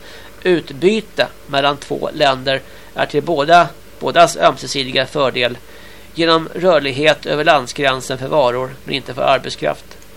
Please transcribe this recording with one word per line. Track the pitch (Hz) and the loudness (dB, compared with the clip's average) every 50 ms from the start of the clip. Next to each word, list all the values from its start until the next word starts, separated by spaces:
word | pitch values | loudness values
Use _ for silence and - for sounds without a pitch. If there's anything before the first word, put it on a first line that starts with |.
| - - - - - - - - - | -20 -20 -20 -20 -20 -20 -14 -4 0
utbyte | 185 175 151 - - 147 131 165 196 220 214 214 - - 143 123 - - - - | 0 0 0 -2 -6 -4 0 2 2 2 0 -2 -4 -4 -4 -4 -4 -6 -14 -10
mellan | 151 143 139 143 143 143 | -6 -2 0 0 0 -2
två | 135 - - 143 143 - - - | -4 -6 -8 -6 -6 -6 -6 -2
länder | 156 147 139 131 127 131 139 135 135 - - - - - - - | 0 2 2 2 0 -2 -4 -4 -4 -6 -10 -18 -20 -20 -10 -6
är | - 139 | -4 -4
till | - - 147 139 | -2 -2 -2 -2
båda, | 165 165 139 143 160 175 175 165 160 - - - - - - | 0 -2 0 4 6 6 6 6 2 -2 -12 -20 -20 -12 -8
bådas | - 135 131 170 170 - - | -6 0 4 4 4 4 4
ömsesidiga | 160 170 160 135 127 139 127 - 139 131 127 131 135 127 | 2 2 0 0 -2 -6 -8 -6 -6 -4 -2 -2 -4 -4
fördel | - - 147 135 123 123 127 120 120 120 - - - - - - - - - - - - | -2 -2 -2 -2 0 0 0 -2 -2 -2 -6 -14 -20 -20 -20 -20 -20 -20 -20 -20 -10 -4
genom | 160 165 165 165 160 160 - - | -2 2 2 2 2 0 -4 -6
rörlighet | - 175 185 165 147 139 139 123 139 156 156 143 - - | 0 2 2 4 2 2 -2 -2 0 2 2 2 2 -2
över | - 151 147 151 | -4 -4 0 2
landsgränsen | 170 156 139 123 117 - 147 143 135 131 131 - - 131 | 4 4 4 2 -4 -4 -2 -2 -2 -2 -2 -4 -8 -8
för | 117 131 | -6 -4
varor | 143 156 151 131 123 120 127 131 131 135 - - | -2 0 2 2 2 0 -2 -4 -6 -10 -12 -10
men | - 139 | -8 -6
inte | 131 - 127 120 | -6 -6 -8 -6
för | 139 | -2
arbetskraft. | 135 135 135 131 - 131 - - 151 151 143 - - - - - - - - | 2 2 2 0 -2 -6 -8 -6 -4 -4 -4 -6 -10 -20 -20 -20 -20 -20 -20